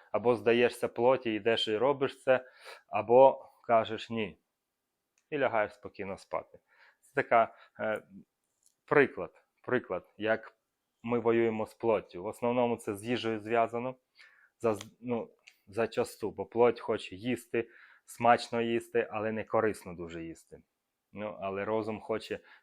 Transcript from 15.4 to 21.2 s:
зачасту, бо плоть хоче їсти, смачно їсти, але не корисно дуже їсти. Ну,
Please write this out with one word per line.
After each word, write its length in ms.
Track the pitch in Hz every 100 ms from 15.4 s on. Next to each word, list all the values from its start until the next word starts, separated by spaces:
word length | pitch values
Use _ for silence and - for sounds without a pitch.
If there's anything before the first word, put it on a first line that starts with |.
| _ _ -
зачасту, 640 | 101 113 - 120 - 107
бо 160 | 87 98
плоть 340 | 113 120 117
хоче 360 | - 107 - 92
їсти, 520 | 117 120 - 120 113 - - _ -
смачно 540 | - 120 120 - 117
їсти, 480 | 117 117 113 120 110
але 220 | 110 107
не 120 | 110
корисно 500 | 101 113 110 95 -
дуже 300 | 87 85 82
їсти. 360 | 82 80 _ 76 _ _ _ _ _
Ну, 260 | 101